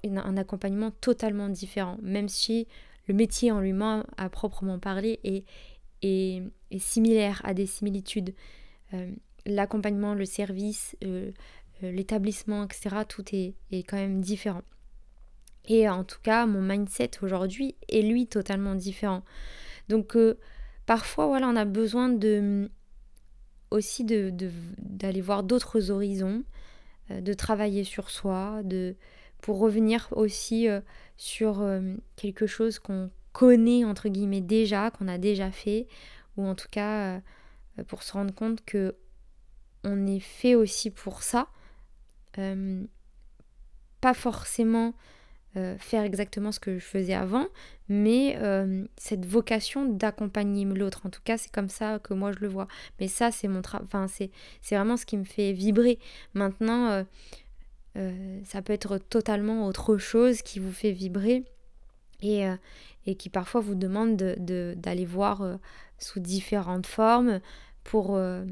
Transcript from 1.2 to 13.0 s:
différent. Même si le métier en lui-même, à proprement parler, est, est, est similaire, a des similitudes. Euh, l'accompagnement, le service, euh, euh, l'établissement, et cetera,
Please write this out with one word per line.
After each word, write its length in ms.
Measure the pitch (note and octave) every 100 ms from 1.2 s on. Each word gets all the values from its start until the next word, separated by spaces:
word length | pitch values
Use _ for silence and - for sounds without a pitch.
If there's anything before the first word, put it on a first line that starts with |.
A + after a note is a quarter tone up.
| A3 G#3 G3+
différent. 480 | F#3 F#3+ G3+ F3+ G3
Même 280 | G3 G3+ G3+
si 380 | - - A3+ A3+ - - - -
le 60 |
métier 380 | G3 A3+ - A#3+
en 80 | G#3
lui-même, 460 | F#3+ F#3+ G#3+ G#3+ - -
à 140 | F#3
proprement 500 | - G#3 - F#3+ F3+
parler, 400 | G3+ F#3+ A3 A3
est, 200 | G3 G3 - - - - - -
est, 420 | G3 F#3+ F#3+ F#3 F#3 - -
est 80 | F#3+
similaire, 600 | - A#3 A3+ A3 G3+ G3
a 100 | -
des 120 | F#3+ F#3+
similitudes. 680 | - G#3 G3 F#3+ G#3+ F#3 F#3+ - - - - -
Euh, 180 | F#3 F3+ - - - -
l'accompagnement, 680 | G3+ G3+ G#3+ G#3 G3+ G#3
le 120 | G3+ G3
service, 720 | - G3+ F#3+ G#3 G#3 - -
euh, 280 | F#3+ F#3 G3 G3 - - - -
euh, 80 | F#3
l'établissement, 760 | F#3 F#3+ A3 G3+ G3 - G#3 G3+
et 80 |
cetera, 300 | - G3+ G3+